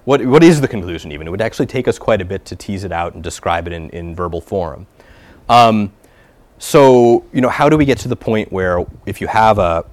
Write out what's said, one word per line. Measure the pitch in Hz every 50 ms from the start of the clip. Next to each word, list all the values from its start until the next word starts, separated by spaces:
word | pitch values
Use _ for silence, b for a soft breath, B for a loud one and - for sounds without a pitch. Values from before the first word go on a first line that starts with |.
| -
What, | 123 139 135 120
what | 127 131 156 165
is | 175 165 147
the | 135 -
conclusion | - 104 85 90 85 78 - 80
even? | 73 71 78
It | 82
would | 90 98
actually | 110 113 - - 139
take | 123 - 131 120 123
us | 110 -
quite | - - 110 101
a | 92
bit | 90 98 92 -
to | - -
tease | - - - 101 92 95
it | 90
out | 85 85 87 87 82
and | 87
describe | 80 82 - - - 92 85 85 85
it | 85
in, | 85 82 80 -
in | - 85 85 85 82
verbal | 87 90 85 82 82
form. | - - 104 98 87 80 67 69 95 - _ b b b b b b b b b b b
Um, | 120 120 117 113 110 107 104 101 - _ b b b b b b b b b b _ -
so, | - - - 151 139 135 127 123 120 120 120 117 - -
you | - 143
know, | 127 120
how | - - 143 147
do | 156
we | 156 147
get | 135 123 -
to | - 127
the | 120
point | - - 120 110 107 104 -
where | 92 95 92 90 90 87 90 - - - -
if | 98 95 -
you | -
have | - - 110 110 110 107 101
a, | 92 85 82 82 - -